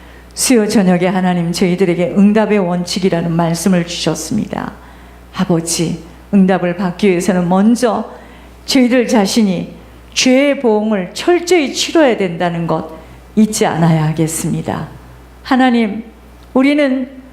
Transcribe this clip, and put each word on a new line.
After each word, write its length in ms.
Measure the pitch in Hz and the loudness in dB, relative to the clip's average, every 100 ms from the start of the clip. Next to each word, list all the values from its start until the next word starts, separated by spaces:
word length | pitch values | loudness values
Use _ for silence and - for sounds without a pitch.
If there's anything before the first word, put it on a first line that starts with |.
| - - - | -20 -20 -18
수요 340 | - - 240 208 | -8 0 2 2
저녁에 400 | 214 185 175 180 | 2 2 2 0
하나님, 440 | 190 185 175 170 | 0 0 0 -2
저희들에게 640 | 175 185 180 185 170 175 202 | 0 0 2 0 0 0 2
응답의 420 | 202 220 202 208 | 4 4 2 0
원칙이라는 720 | 175 180 175 202 185 170 165 | 0 -2 -4 -2 0 0 0
말씀을 540 | 165 170 165 202 180 170 | 0 0 0 0 0 -2
주셨습니다. 880 | - 160 160 - - - - - - - - - - - - | -4 -4 -4 -4 -6 -4 -6 -8 -12 -20 -20 -20 -20 -16 -6
아버지, 680 | 180 165 165 - 160 - - - - | -2 -2 -2 -4 -4 -6 -12 -20 -2
응답을 420 | 202 185 185 175 175 | 2 4 2 0 -2
받기 340 | 185 170 208 | -6 0 0
위해서는 380 | 175 185 180 175 | 2 0 0 0
먼저 640 | 190 214 233 240 202 - - - - - - - | 2 2 2 0 -2 -6 -14 -20 -20 -20 -18 0
저희들 420 | 269 247 254 208 | 2 4 2 2
자신이 680 | 226 196 240 208 170 175 - - - - | 2 2 2 0 -2 -6 -14 -20 -20 -10
죄의 460 | - 254 254 285 277 | -2 2 4 2 0
보응을 540 | 247 214 220 208 180 | 0 0 0 -2 -4
철저히 600 | - - 349 349 359 262 | -4 0 0 2 0 0
치러야 440 | - - 330 285 208 | -4 -2 2 2 2
된다는 500 | 185 165 175 170 165 | -4 -2 -4 -4 -4
것 300 | 160 - - - - - - | -4 -6 -16 -20 -20 -6 0
잊지 300 | 214 214 185 | 0 0 -2
않아야 400 | 156 165 160 151 | 2 2 2 0
하겠습니다. 800 | 156 160 - 160 156 - 156 156 - - - - - | -2 -2 -2 -4 -4 -4 -6 -8 -16 -20 -20 -20 -20
하나님, 640 | - 254 262 233 220 214 - - - - - | -2 2 2 2 -2 -4 -12 -20 -20 -20 -4
우리는 560 | 254 269 294 277 262 254 - - | 0 2 2 0 -2 -6 -12 -20